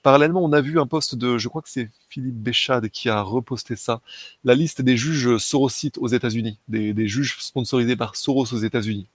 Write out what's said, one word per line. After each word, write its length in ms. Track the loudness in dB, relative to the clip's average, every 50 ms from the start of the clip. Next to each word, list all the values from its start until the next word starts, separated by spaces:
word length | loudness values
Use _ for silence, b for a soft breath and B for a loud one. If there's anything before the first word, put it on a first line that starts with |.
| _
Parallèlement, 400 | 6 6 6 6 4 2 2 2
on 80 | 4
a 100 | 4 2
vu 180 | 2 2 0 0
un 80 | 0
post 280 | 0 -2 -4 -4 -4 -6
de, 220 | -2 0 0 0
je 100 | 0 -2
crois 140 | -4 -8 -8
que 80 | -10 -8
c'est 200 | -8 -8 -8 -8 _ _ _ _
Philippe 260 | -12 -8 -8 -6 -8
Béchade 540 | -6 -6 -2 -2 -2 0 0 0 -2 -2 -4
qui 180 | _ -4 -2
a 140 | 0 0 0
reposté 540 | -2 -2 -4 -4 -4 -4 -10 -10 -8 -10 -10
ça, 260 | -8 -4 -6 -6 -6 B B B B B B B B 2
la 120 | 4 4
liste 260 | 4 4 0 -2 0
des 160 | 2 2 2
juges 400 | 2 2 -2 -2 0 2 2 2
sorosites 600 | 2 0 0 2 2 2 2 0 -4 -6 -6 -6 -4
aux 80 | -2
États-Unis, 500 | 0 0 0 0 -2 -2 -2 -4 -4 -8 _ _
des, 260 | -6 -4 -4 -2 -2 -2
des 140 | -2 -2
juges 300 | -2 -2 -2 -4 -4 -6 -10
sponsorisés 560 | -12 -8 _ 2 2 4 4 2 4 2 2
par 200 | 0 -2 -6 -4
Soros 360 | -6 -2 0 2 2 0 0 -2
aux 40 |
États-Unis. 500 | -2 -2 0 0 0 0 0 -4 -6 -8 _